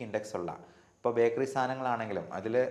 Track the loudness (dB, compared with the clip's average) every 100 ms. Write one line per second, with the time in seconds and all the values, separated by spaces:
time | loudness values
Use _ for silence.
0 | -2 -2 -2 -6 -6 -8 -14 -20 _ _
1 | 0 4 4 4 -2 0 0 0 0 0
2 | -2 -4 -4 -6 0 2 2